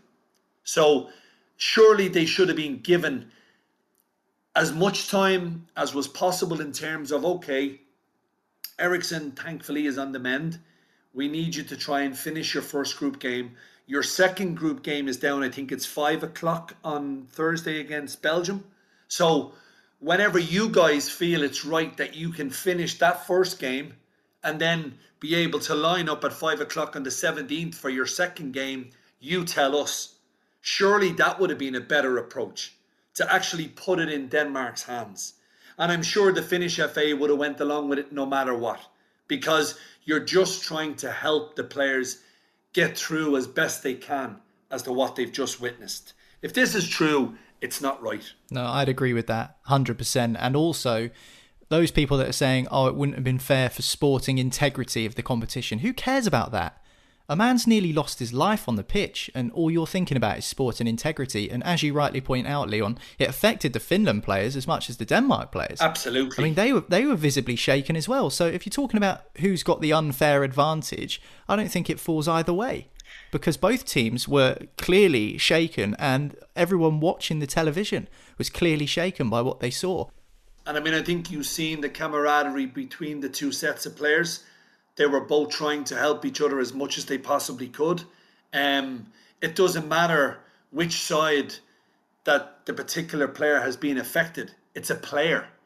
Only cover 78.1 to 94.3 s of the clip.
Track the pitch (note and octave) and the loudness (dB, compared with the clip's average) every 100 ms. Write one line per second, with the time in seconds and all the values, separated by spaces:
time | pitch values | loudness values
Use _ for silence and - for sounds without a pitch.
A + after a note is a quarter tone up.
78.1 | - - - - - F3 D3+ D3 - F3+ | -14 -14 -8 -6 0 2 2 0 0 -2
79.1 | - A#2 A#2 B2+ - B2 - F#3 E3 - | -2 0 0 0 -2 -4 -2 -2 -2 -6
80.1 | - - - - - - D3+ D#3 D#3+ F3 | -12 -20 -20 -20 -14 -6 -2 0 0 0
81.1 | F3 E3 D#3 C#3 - D#3+ D#3 C#3+ - D#3+ | -2 -4 -6 -6 -4 -4 -2 -6 -4 -4
82.1 | D3 D3 D3 C#3+ C3+ C3 C3+ C3 - D3+ | 0 4 4 2 -2 -4 -6 -10 -8 -8
83.1 | D3 C3+ - C#3 - D#3 - - - D3+ | -6 -6 -4 -4 -2 -4 -4 -8 -2 2
84.1 | D#3+ E3+ - - _ _ _ _ - D3 | 4 2 -4 -12 _ _ _ _ 2 2
85.1 | C3+ - D3+ D3 - D3+ D3 C3 B2 D3 | 4 2 2 2 -2 -2 -2 -4 0 0
86.1 | D3 C#3 C3 C#3+ C3+ B2 C3 C#3 - - | 0 -2 0 0 2 -2 -4 -6 -6 -4
87.1 | C3+ C3 C#3+ - B2+ B2 C#3 D#3+ E3+ - | -6 0 -2 -2 -8 -10 -2 0 0 -6
88.1 | _ _ _ _ C#3+ C#3+ C#3 C3+ B2 A2 | _ _ _ _ -2 2 0 -2 -8 -14
89.1 | _ _ _ D#3+ F3+ F3+ D#3+ D3+ D#3+ E3+ | _ _ _ -2 2 2 2 0 2 4
90.1 | D#3 C3 - - _ _ C#3+ E3+ - - | 4 2 -2 -18 _ _ -4 -2 -4 -2
91.1 | D#3 D#3 C#3+ - - - _ _ _ _ | 0 2 2 0 -8 -18 _ _ _ _
92.1 | _ - C#3+ - - - - B2+ E3+ E3 | _ 2 2 0 -10 -10 -8 -6 -6 -6
93.1 | D#3 C3+ C3+ D3+ C#3 C3 B2+ D3 C3 A2+ | -2 -4 0 2 2 0 -2 -2 -2 -2
94.1 | E3 E3 | -2 -2